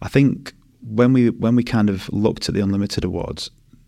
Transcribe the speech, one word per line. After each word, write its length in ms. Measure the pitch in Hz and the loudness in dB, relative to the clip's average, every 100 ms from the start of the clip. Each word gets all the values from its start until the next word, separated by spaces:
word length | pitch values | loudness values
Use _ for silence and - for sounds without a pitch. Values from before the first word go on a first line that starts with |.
I 40 | - | -2
think 460 | 147 139 120 - - _ _ | 2 2 0 -10 -20 _ _
when 320 | 117 107 123 | -6 2 4
we, 180 | 131 117 | 6 2
when 240 | - 110 120 | 2 2 2
we 80 | |
kind 260 | 120 117 104 | 2 2 2
of 180 | 95 - | 0 -4
looked 340 | 101 110 - - | 0 0 -2 -4
at 60 | |
the 80 | 90 | -2
Unlimited 420 | 98 98 101 - | 0 -2 -2 -4
Awards, 460 | 92 87 - - - _ _ - | -4 -4 -8 -10 -12 _ _ -20